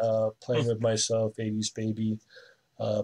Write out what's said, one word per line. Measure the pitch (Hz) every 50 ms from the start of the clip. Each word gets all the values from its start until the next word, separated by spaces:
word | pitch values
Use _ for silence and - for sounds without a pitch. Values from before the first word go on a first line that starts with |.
uh, | 113 113 110 110 110 110 - -
playing | - - 123 117 117
with | 117 113 107
myself, | 113 113 110 107 - - 113 113 110 107 - -
eighties | 113 110 107 107 107 -
baby, | - 113 110 110 107 107 110 110 107 107 _ _ - - - - - _ _ _ _ -
uh, | - 107 107 107